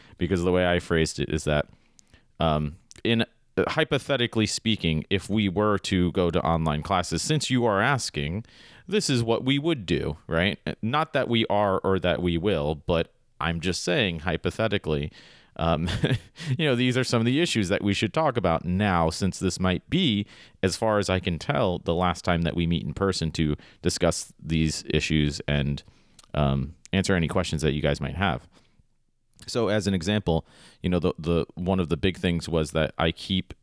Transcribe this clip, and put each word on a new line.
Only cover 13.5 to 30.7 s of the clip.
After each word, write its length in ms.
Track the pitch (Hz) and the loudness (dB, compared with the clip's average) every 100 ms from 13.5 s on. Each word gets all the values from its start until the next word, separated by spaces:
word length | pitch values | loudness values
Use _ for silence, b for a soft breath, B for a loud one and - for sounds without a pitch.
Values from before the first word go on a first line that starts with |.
| 82 | -2
just 240 | 90 - | -2 -2
saying 360 | - 165 101 82 | 0 2 2 0
hypothetically, 920 | 90 80 90 - 110 101 - 73 76 B B B B - | -2 -2 -2 -2 -2 -2 -2 -2 -4 B B B B -2
um, 340 | 82 78 87 - - 117 | 0 2 0 -2 0 -2
<laughs> 340 | - - 147 127 | -6 -10 -4 0
you 80 | 151 | 0
know, 80 | 120 | 2
these 220 | 127 123 | 2 0
are 60 | |
some 160 | 123 120 | 2 2
of 60 | 113 | 2
the 160 | 139 | 2
issues 280 | 170 117 90 | 0 0 0
that 140 | 98 | 0
we 100 | 101 | 2
should 200 | 98 113 | 0 0
talk 240 | 156 156 117 | 0 0 2
about 260 | 90 82 | 2 0
now, 460 | 87 90 104 87 80 | 0 0 2 2 2
since 300 | - 95 - | 0 -2 0
this 200 | 95 - | -2 0
might 280 | 92 90 - | 0 -2 -2
be, 360 | 175 170 101 101 B B B | 0 2 0 -4 B B B
as 140 | 95 - | -2 0
far 240 | 113 104 | 2 2
as 100 | 95 | 2
I 100 | 92 | 0
can 200 | 92 82 | 0 -2
tell, 400 | - 143 113 90 | -2 0 0 -2
the 160 | - 85 | -2 0
last 280 | 90 82 | 0 0
time 200 | - 85 | 0 0
that 120 | 85 - | 0 0
we 120 | 82 | 0
meet 160 | 85 | 0
in 100 | - | -4
person 380 | - 98 - 80 | -2 -2 0 -2
to 240 | 80 76 73 B B | 0 0 -2 B B
discuss 500 | 82 - 85 - - - | -4 0 0 0 -6 -14
these 400 | 78 80 80 - - | -2 2 2 0 -2
issues 540 | - - 80 73 71 - | -2 2 2 2 -2 -2
and, 360 | 73 71 71 b b b b - | 0 0 -4 b b b b -6
um, 420 | - 71 69 69 - - | 0 2 0 -2 -8 -4
answer 220 | 95 95 90 | -2 2 2
any 120 | 78 | 2
questions 360 | 95 87 78 | 0 -2 0
that 100 | 76 | 0
you 80 | 73 | 2
guys 180 | 73 71 | 0 0
might 160 | 69 73 | -4 -2
have. 320 | 98 60 - b b b _ _ _ _ _ - - | 0 -2 -8 b b b _ _ _ _ _ -20 -8
So 240 | 123 104 | -4 0
as 180 | 107 98 | 0 0
an 60 | |
example, 520 | 95 82 104 - 80 B B B | 0 0 0 0 0 B B B